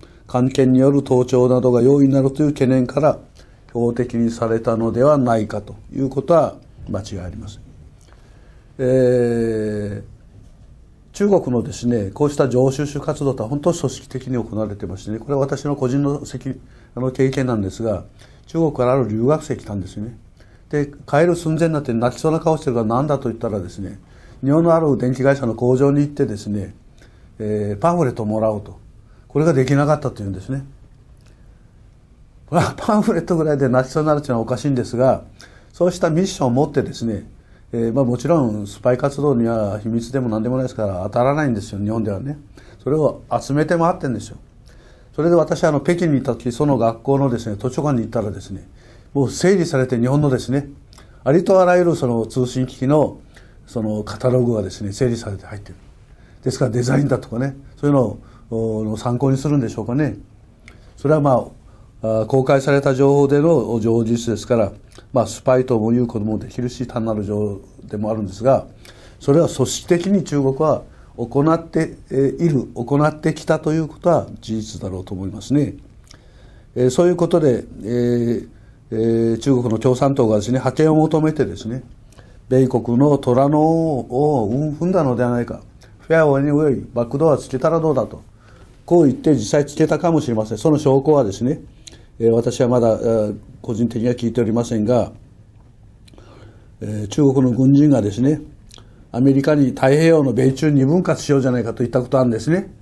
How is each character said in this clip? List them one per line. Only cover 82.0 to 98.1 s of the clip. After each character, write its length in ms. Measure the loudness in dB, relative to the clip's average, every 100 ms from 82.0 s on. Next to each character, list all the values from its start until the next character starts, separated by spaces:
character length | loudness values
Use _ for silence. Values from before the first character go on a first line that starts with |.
| -20 -20 -20 -16 0
米 180 | 2 2
国 300 | 2 0 2
の 200 | 4 2
虎 300 | 2 2 2
の 140 | 2
尾 800 | 2 2 0 -4 -4 0 0 2
を 300 | 0 -2 -4
踏 140 | -4 -2
ん 40 |
だ 120 | 0
の 120 | 0 0
で 80 |
は 60 | 0
な 100 | -2
い 60 | -4
か。 160 | -8 -16 -20 -20 -12
フ 140 | 0
ェ 40 | 4
ア 60 | 4
ウ 80 |
ェ 80 | 4
イ 20 |
に 80 | 2
お 180 | 2 2
い、 140 | 0 -4
バ 120 | -4 -4
ッ 40 |
ク 80 | 2
ド 140 | 2
ア 60 | 2
つ 100 | -2
け 120 | -2
た 100 | 0
ら 100 | 0
ど 140 | 0
う 20 | 0
だ 100 | -2
と。 180 | -6 -20 -20 -20 -20 -20 -14
こ 200 | 2 4
う 20 | 4
言 80 |
っ 40 | 4
て 180 | 2 2
実 160 | 2
際 140 | 0 0
つ 100 | 0
け 120 | 0
た 120 | 2
か 120 | 2
も 80 | 0
し 80 | 0
れ 60 |
ま 120 | -2 -2
せ 100 | -2
ん。 20 |
そ 120 | 2
の 80 | 2
証 240 | 4 2
拠 120 | 4
は 100 | 2
で 80 | 2
す 140 | 0 -4
ね、 160 | -4 -8 -20 -20 -20 -20 -2
え 60 | 2
ー、 60 |
私 280 | 2 2 0
は 80 | 2
ま 140 | 4
だ、 80 | 2
え 140 | 2
ー、 340 | 0 0 0 -4 -12 -16
個 120 | -8
人 140 | -2 -2
的 140 | 0
に 80 | -2
は 60 | -2
聞 120 | -2
い 60 |
て 80 | 0
お 20 |
り 80 | 0
ま 140 | 0 -2
せ 120 | -2
ん 60 |
が、 300 | 2 2 0 -6 -20 -20 -20 -20 -20 -20 -20 -20 -20 -20 -20 -20 -20 -20 -20 -14
え 240 | -10 -8 -6
ー、 20 |
中 260 | 2 2
国 80 | 4
の 100 | 2
軍 200 | 4 4
人 180 | 6 6
が 120 | 4
で 100 | 0